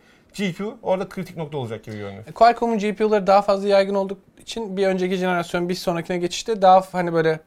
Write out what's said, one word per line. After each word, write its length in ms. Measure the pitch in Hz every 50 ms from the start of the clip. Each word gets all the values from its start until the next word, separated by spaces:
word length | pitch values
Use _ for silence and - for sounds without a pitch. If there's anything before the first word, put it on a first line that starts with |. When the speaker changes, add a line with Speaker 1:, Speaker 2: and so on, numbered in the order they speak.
| _ _ _ _ _ _ _
Speaker 1:
G 180 | - 208 190 160
P 120 | - 196
U 140 | 214 269 - -
orada 260 | - 185 185 196 190
kritik 280 | - 190 180 - -
nokta 220 | 165 160 143 151 143
olacak 260 | 127 110 113 107 -
gibi 140 | - 110 104
görünüyor. 280 | 104 98 98 98 110
Speaker 2:
E, 60 | - 156
Qualcomm'un 460 | - 226 233 240 233 240 233 233 214
G 160 | 190 208 202
P 100 | - 220
U'ları 220 | 214 214 208 190
daha 160 | 190 190 202 202
fazla 260 | 202 202 196 196 202
yaygın 260 | 202 196 196 190 202
olduğu 240 | 196 190 190 196 - _ _ _ _
için 360 | - - - 226 226 196 190
bir 100 | 190 196
önceki 300 | 190 190 185 185 185 196
jenerasyon 520 | 185 180 185 180 175 165 - - 175 175 175
bir 60 | 185
sonrakine 440 | - - - 170 165 160 - 185 175
geçişte 440 | 175 175 - - - - 226 202 190
daha 180 | 185 185 190
f-, 180 | 185 185 - 180
hani 140 | 175 170 165
böyle 280 | 165 160 160 156 156 -